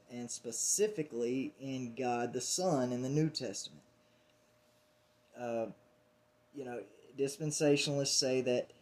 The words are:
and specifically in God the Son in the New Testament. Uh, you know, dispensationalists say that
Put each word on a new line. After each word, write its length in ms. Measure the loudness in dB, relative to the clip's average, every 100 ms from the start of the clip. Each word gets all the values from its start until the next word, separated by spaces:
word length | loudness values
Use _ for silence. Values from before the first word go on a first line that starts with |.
| -12
and 200 | -12 -10
specifically 1200 | -8 -8 -4 0 2 0 0 -4 -2 0 0 -4 -6
in 320 | -8 -6 -6 -2
God 380 | 0 0 -2
the 80 | -4
Son 500 | -2 0 2 2 2
in 120 | 0
the 60 | 0
New 200 | 2 2
Testament. 540 | 0 -6 -8 -10 -16 -20 _ _ _ _ _ _ _ _ _ _ _ _ _ _ -8
Uh, 280 | -2 -2 -2 -6 _ _ _ _ _ _ _ -12
you 100 | -8
know, 140 | -8 -10 -18 -12 -2
dispensationalists 920 | -2 0 -4 4 6 6 4 2 2
say 340 | 2 4 4
that 300 | 4 2 0 -10